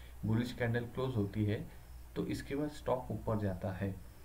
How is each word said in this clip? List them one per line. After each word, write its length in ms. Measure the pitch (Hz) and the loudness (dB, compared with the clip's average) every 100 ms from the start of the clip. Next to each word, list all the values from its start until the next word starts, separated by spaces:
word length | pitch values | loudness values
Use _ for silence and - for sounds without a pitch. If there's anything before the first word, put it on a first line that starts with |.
| - - 107 | -12 -4 2
bullish 260 | 113 123 | 4 2
candle 320 | - 117 120 117 | 0 2 2 0
close 300 | - 131 110 | 0 0 2
होती 300 | 101 107 104 | 2 4 2
है 200 | 101 170 - - - - - | 2 -2 -10 -14 -14 -6 -2
तो 100 | 87 | 0
इसके 280 | - - 139 | -2 -2 -2
बाद 140 | 147 | -2
stock 400 | - - 127 - | -2 2 2 2
ऊपर 280 | 107 - 107 | -2 0 2
जाता 320 | 101 90 95 | 2 2 -2
है। 200 | 95 101 - - - | 0 0 -2 -8 -14